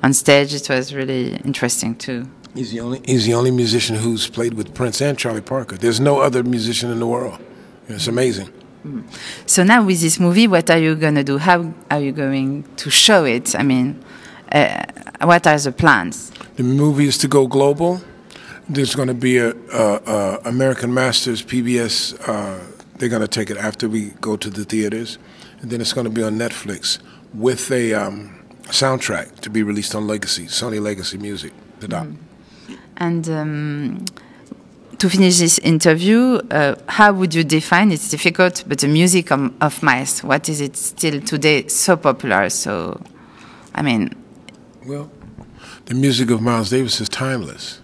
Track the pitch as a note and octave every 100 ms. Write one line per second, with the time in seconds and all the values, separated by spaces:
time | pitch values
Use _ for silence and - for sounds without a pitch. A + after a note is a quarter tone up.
0 | C3 C3+ - C#3+ C#3 D3 C#3+ C3 C3 C#3
1 | C3+ C3 B2 - - C#3 B2 - - A2+
2 | - B2 B2+ - - B2+ A#2+ A#2 A#2+ C3
3 | - B2+ A2 A#2 B2+ B2+ A#2 A#2 A2 A2
4 | A#2 A2+ - - A#2 A2+ G2+ - B2 G#2+
5 | C#3+ C3+ B2 A2 G2+ C3+ A#2+ F#2+ A#2 A2+
6 | C#3 C#3+ C#3 B2+ B2 B2 A2+ A#2 A#2+ A#2
7 | A#2 A#2+ A#2+ F#2 - - - - - A2
8 | G2 A#2 B2 G2 G2 - - - D3+ C3+
9 | - - - - - - F#3 A#3+ G#3 F3+
10 | E3 D#3+ F3 F3 A3+ F3+ D#3+ E3 D#3+ D#3
11 | D#3 D3+ C#3 C#3 E3 F3 E3+ E3 - D3
12 | C#3 C3+ C#3 C3+ C3+ C#3+ C#3+ - - -
13 | - G#3 D3 A#2+ B2 - C#3 C3 C3 C#3+
14 | - - - - - D3 C#3+ - - -
15 | - - E3 E3+ E3+ D3+ C#3+ B2 E3 B2
16 | F2+ - - - - - B2 C3+ D3 C#3
17 | C#3+ B2 D3 C#3+ C3 C3+ C#3 D3 E3+ F3+
18 | - - - - - - - C#3 C3+ -
19 | C3 B2 B2+ B2 A#2 A#3+ - A#2 A2 G#2
20 | - A2 G2+ A2 A#2 A#2+ C3 B2+ A#2+ B2
21 | B2+ A#2 - A2+ - B2+ A#2+ B2 A#2 -
22 | - - - G#2+ G2+ F#2+ F2+ - - -
23 | B2 A2+ G#2 - G2+ G2+ G#2+ G2+ A#2 A2
24 | G2+ - A2 G#2+ G#2+ G2+ G#2 A2 G#2 A2
25 | A#2 - - - - - A#2+ A#2 A2+ -
26 | A#2 A2 A2 G#2+ A#2 - G2+ F#2 - -
27 | - - - A2 A#2 B2+ - C3 A#2 G#2+
28 | G2+ G2+ G#2 F#2 - - - - C3+ C3
29 | - F#2 - - - G#2+ G#2 G#2 G2+ G#2+
30 | G#2+ G#2+ F#2+ - E2 - A#2+ A2 G#2 G2+
31 | F2 F#2+ G2+ G2 D2+ - - - G#2 G2
32 | D#2+ D2+ - - - - - - - -
33 | F3 E3+ D#3+ D#3+ D3+ D3+ D3+ D3 C#3 -
34 | - - - - - - - - - -
35 | F#3+ F#3 F#3+ F3 E3+ - - D#3+ E3+ D#3+
36 | F3+ A3+ B3+ B3 B3 D3 D3 - - -
37 | G#3 G3 F#3 E3 D#3+ D#3 D#3 F3 G#3 D#3+
38 | - D3+ F3+ D#3+ F#3 F3 - C#3+ C#3+ D3+
39 | F3+ F#3 D#3+ C#3 C3+ - D3+ - D#3 B2+
40 | C3+ - D#3 C#3 D3+ D3+ C#3+ - - -
41 | E3+ D3 C3+ D#3 D3+ D3 - - - E3+
42 | D3+ B2+ C3+ F#2+ G2 - - G2 E2+ -
43 | - - - - - - - - D3 A#2
44 | F#2+ - - - - - - - B2+ C#3+
45 | D3 - - - - - - - - B2
46 | C#3 B2 B2 A2+ A#2 A#2 G#2 B2 B2+ -
47 | G#2 - C3 B2+ E2 - - -